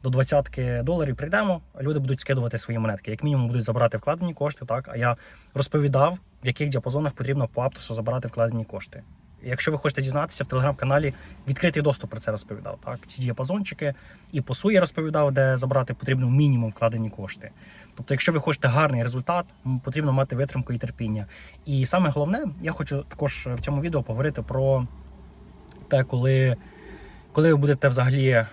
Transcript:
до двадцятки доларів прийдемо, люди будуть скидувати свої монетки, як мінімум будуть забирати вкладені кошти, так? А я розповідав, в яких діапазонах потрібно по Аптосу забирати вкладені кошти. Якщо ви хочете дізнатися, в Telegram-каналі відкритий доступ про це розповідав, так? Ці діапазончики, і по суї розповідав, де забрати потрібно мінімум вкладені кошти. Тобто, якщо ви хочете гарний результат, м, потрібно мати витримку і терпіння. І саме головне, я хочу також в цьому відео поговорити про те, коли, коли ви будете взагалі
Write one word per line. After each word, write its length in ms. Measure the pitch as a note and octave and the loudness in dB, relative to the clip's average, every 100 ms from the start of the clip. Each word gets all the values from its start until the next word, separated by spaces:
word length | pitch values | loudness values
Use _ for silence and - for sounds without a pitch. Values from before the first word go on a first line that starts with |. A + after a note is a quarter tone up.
до 80 | C3 | 0
двадцятки 720 | B2+ C3 D3 C#3 - B2 A#2+ | 2 4 2 0 -4 -2 -2
доларів 320 | B2+ F3 D3 B2 | -2 0 -2 -2
прийдемо, 440 | D3+ G3+ G#3 E3+ - - | -2 0 0 -2 -6 -6
люди 180 | C#3 D3+ | -2 -2
будуть 220 | C3+ C3+ | 0 -2
скидувати 380 | - C3+ A#2+ A#2 | -2 -2 -2 -4
свої 200 | - A2+ | -4 -2
монетки, 320 | A2 G2+ - | -2 -4 -6
як 120 | A2 | -4
мінімум 240 | D3 C#3 A#2+ | 0 0 2
будуть 180 | A#2+ | 0
забирати 340 | A2 A#2 A#2 A2+ | 0 2 2 2
вкладені 360 | C#3+ E3 F3 | -2 -2 -4
кошти, 320 | D#3 D3 D3 B2+ | -2 -4 -4 -6
так? 220 | A#2+ C3 | -6 -6
А 40 | B2 | -2
я 200 | B2 A#2 - - - | 0 0 -8 -20 -10
розповідав, 640 | C3+ C#3 D#3 C#3+ C3 D3 F#3 - _ | -4 0 2 2 4 4 2 -12 _
в 40 | B2+ | -6
яких 220 | B2 D3 | -2 -2
діапазонах 440 | C3 B2 C#3 D3+ | -2 -2 -2 -2
потрібно 360 | - B2+ C#3 A#2 | -4 -4 -2 -2
по 140 | - | -2
Аптосу 320 | C3 - - | -4 -4 -8
забирати 340 | A2+ A2+ B2 - | -6 -4 -4 -4
вкладені 360 | - A#2 A#2 | 0 0 0
кошти. 380 | A2 - - - - - - - B2 | -6 -10 -12 -18 -20 -20 -20 -16 -8
Якщо 260 | B2+ - | -4 -2
ви 60 | D3+ | 0
хочете 240 | D3+ C#3 | -2 -2
дізнатися, 420 | C3+ C3+ D#3 - | -2 -2 -4 -6
в 20 | C#3 | -4
Telegram-каналі 680 | B2+ C#3 C#3 C3 C#3+ D3 - - - - | 0 0 0 2 2 0 -6 -16 -14 -6
відкритий 340 | C3+ F3 D3+ | 0 2 2
доступ 280 | D3 C3+ - | 2 0 -4
про 100 | A2 | -6
це 100 | - | -4
розповідав, 480 | G#2+ - G#2 F#2+ - | -6 -8 -12 -10 -10
так? 140 | - B2+ - | -10 -12 -12
Ці 160 | - | -6
діапазончики, 720 | B2 A#2 C3 G3 G3 - D3 C#3 - - - | -4 -4 -4 -4 -4 -4 -6 -6 -16 -20 -8
і 80 | D3+ | -6
по 140 | - | -4
суї 260 | - G3+ G#3 | -2 4 4
розповідав, 520 | F3 - D#3 D3+ D3 | 4 0 0 2 4
де 240 | C3+ C3 C3 | 4 4 2
забрати 380 | C3 C3+ B2 | 2 2 0
потрібно 360 | B2+ - C3 B2+ | -4 -2 2 4
мінімум 400 | C3+ D3 B2+ A2+ | 6 6 4 2
вкладені 400 | G#2 A#2 A2+ A2 | 0 0 0 -4
кошти. 400 | - F#2+ - - - - - - - | -6 -12 -12 -16 -20 -20 -20 -20 -16
Тобто, 180 | B2+ | -4
якщо 180 | C3+ - | 0 2
ви 80 | D#3+ | 2
хочете 280 | D3+ D3 C3 | 0 0 2
гарний 340 | B2 D3+ B2 | 4 4 2
результат, 440 | A#2 B2 B2+ F3 F3 - C3 | -2 -4 -2 -2 -2 -8 -4
м, 140 | B2+ | -4
потрібно 320 | C3+ C#3+ D3+ | -2 -2 2
мати 240 | C3+ C#3 B2 | 2 0 0
витримку 360 | C#3 C3 B2 | -2 -2 -4
і 60 | A#2+ | -4
терпіння. 480 | A#2+ - A2 G#2+ G2+ - - - | -6 -6 -4 -4 -6 -14 -20 -18
І 220 | - C#3 B2+ | -2 0 2
саме 240 | F3+ E3+ | 2 2
головне, 340 | D3 D3 A3+ C#4+ C#3+ | 2 0 0 -4 -6
я 120 | D#3+ | -8
хочу 300 | - D3 C#3 - | -6 -4 -4 -6
також 380 | - C#3+ - B2+ | -4 -4 -4 -8
в 140 | B2 | -6
цьому 200 | - C#3+ | -4 -2
відео 220 | E3 D#3 | -2 -2
поговорити 400 | B2 A#2 D3 C3 | -2 -2 -2 -2
про 440 | A2 C3 C3+ C3+ B2 - - - - - - - - - - | -4 0 2 2 0 -8 -20 -20 -20 -20 -20 -20 -20 -20 0
те, 160 | C3+ | 2
коли, 520 | C3 B2 B2+ C3 C3 A#2+ - - - - - - - | 2 0 2 4 4 0 -8 -20 -18 -18 -18 -20 -2
коли 200 | - D#3+ | 4 6
ви 40 | D3+ | 6
будете 320 | C#3+ C#3 C#3+ | 4 4 4
взагалі 580 | C3 B2+ C#3 C3+ A#2+ A2 | 4 2 4 4 4 2